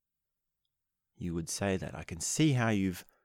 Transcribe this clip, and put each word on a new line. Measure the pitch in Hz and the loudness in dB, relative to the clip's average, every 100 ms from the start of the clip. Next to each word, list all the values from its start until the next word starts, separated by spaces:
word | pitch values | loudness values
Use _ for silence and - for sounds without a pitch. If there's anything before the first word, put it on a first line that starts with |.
| _ _ _ _ _ _ _ _ _ _ _ - | _ _ _ _ _ _ _ _ _ _ _ -10
you | 87 | -4
would | 85 80 | -4 -4
say | - 101 92 | -2 0 0
that. | 71 | -2
I | 76 | -10
can | 80 85 | -10 -6
see | - - 156 | -2 2 4
how | 127 113 | 4 2
you've | 107 95 85 - _ | 2 2 -2 -8 _